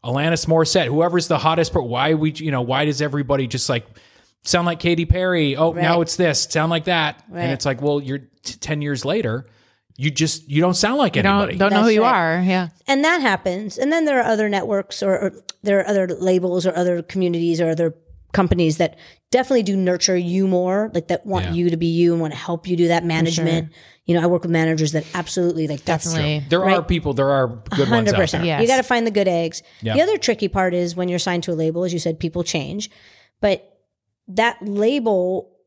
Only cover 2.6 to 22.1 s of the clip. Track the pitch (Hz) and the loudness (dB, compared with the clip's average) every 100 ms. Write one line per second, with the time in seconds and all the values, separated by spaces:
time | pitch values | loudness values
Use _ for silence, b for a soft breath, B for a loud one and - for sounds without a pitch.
2.6 | 120 131 151 135 147 143 131 139 127 127 | -2 0 0 -2 -4 -4 0 0 0 -4
3.6 | - 120 - b b b b b - 175 | -2 -4 -6 b b b b b -2 0
4.6 | 175 170 175 170 165 180 185 175 147 135 | 0 -2 0 0 2 0 2 0 0 2
5.6 | 165 165 170 170 165 - 175 139 - 160 | 0 2 0 2 0 0 0 0 -2 -2
6.6 | 160 165 156 170 151 - - 180 170 135 | 0 -2 0 0 -2 -6 -14 -6 -4 -2
7.6 | 143 135 143 147 135 143 123 _ - - | -4 -2 -2 -2 -4 -10 -10 _ -16 -12
8.6 | - 151 147 135 135 202 120 117 - b | -8 -6 -4 -4 -2 -2 -2 -4 -8 b
9.6 | b b b - 143 139 156 - - 143 | b b b -6 -4 0 -2 -2 -2 0
10.6 | 175 180 208 269 240 - 196 202 202 180 | 2 2 0 2 0 2 2 2 0 2
11.6 | 196 202 226 214 233 220 165 170 180 185 | 2 4 4 4 4 4 2 2 2 0
12.6 | 175 - - 277 311 349 262 190 190 180 | -2 -10 -2 2 2 2 2 0 -2 -4
13.6 | 214 - 269 330 302 269 226 220 214 202 | -8 -4 0 2 2 2 2 0 0 0
14.6 | - 202 190 - 196 - 202 - - - | 0 -4 -4 -4 -2 0 -2 -6 -16 -8
15.6 | 208 196 190 202 185 170 185 185 180 180 | 0 2 2 0 0 -2 2 2 2 0
16.6 | 180 165 180 175 170 190 180 170 170 165 | -2 0 0 -2 -4 -2 -2 0 0 0
17.6 | 165 160 165 160 _ - _ - 180 180 | 0 0 -2 -4 _ -20 _ -2 4 6
18.6 | 160 156 - - B B _ 247 254 254 | 4 2 0 -2 B B _ 0 2 2
19.6 | 202 196 180 180 - 180 175 185 190 180 | 2 0 0 0 0 0 0 0 2 2
20.6 | 180 196 214 175 160 175 208 185 170 170 | 0 -2 -2 -4 -4 -6 -2 -4 -2 0
21.6 | 175 165 165 165 175 | 0 0 0 2 2